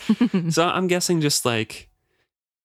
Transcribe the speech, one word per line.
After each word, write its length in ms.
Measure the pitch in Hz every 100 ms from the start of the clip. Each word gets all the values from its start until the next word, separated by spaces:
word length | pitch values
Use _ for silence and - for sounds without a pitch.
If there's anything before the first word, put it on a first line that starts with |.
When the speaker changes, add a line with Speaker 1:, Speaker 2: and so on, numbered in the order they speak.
| - 214
Speaker 1:
<laughs> 300 | 240 190 165
Speaker 2:
So 160 | 165 175
I'm 200 | 170 185
guessing 320 | 175 - 170
just, 240 | 147 -
like, 440 | 127 113 110 - - _ _ _ _ _ _ _